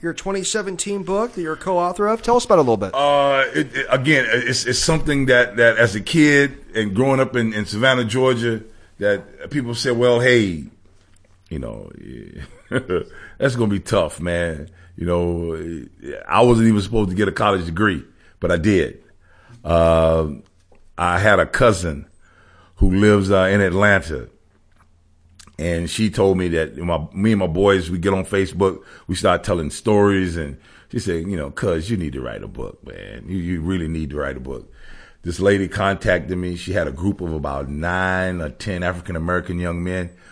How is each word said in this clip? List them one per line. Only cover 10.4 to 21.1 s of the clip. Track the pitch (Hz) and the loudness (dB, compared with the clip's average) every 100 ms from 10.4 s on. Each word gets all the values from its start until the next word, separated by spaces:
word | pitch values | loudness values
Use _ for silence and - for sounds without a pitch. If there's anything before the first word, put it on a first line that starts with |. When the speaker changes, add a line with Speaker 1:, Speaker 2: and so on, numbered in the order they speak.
| 101 82 65 - _ _ _ _ _ _ - | 2 -2 -10 -20 _ _ _ _ _ _ -12
Speaker 2:
you | 80 | -10
know, | 58 55 50 50 50 62 50 50 - - - | -10 -12 -16 -20 -18 -18 -18 -18 -20 -20 -6
<laughs> | - - 90 - - - - | -6 -2 -4 -4 -14 -20 -2
that's | - 120 | -2 0
gonna | 110 | 0
be | 101 | -2
tough, | - 104 80 - | 0 0 0 -4
man." | 85 87 85 78 78 - - - | -4 -2 -4 -6 -12 -18 -20 -8
You | 87 | -2
know, | 87 87 85 82 80 82 82 - - 69 57 - | 0 0 -2 -4 -6 -8 -10 -14 -16 -14 -12 -2
I | 92 | 4
wasn't | 123 117 113 | 6 6 4
even | 107 | 4
supposed | 95 113 101 | 2 0 0
to | 92 | 0
get | 101 | -2
a | |
college | 85 107 98 | 0 0 0
degree, | 82 82 107 80 - _ _ _ | -2 0 0 0 -6 _ _ _
but | 87 | -2
I | 87 | 0
did. | 87 98 65 - _ _ _ _ _ - | 2 2 2 -6 _ _ _ _ _ -10
Uh, | 78 85 82 82 80 80 76 69 - _ _ _ _ - | 0 4 4 4 4 2 0 -6 -16 _ _ _ _ -4
I | 87 | -2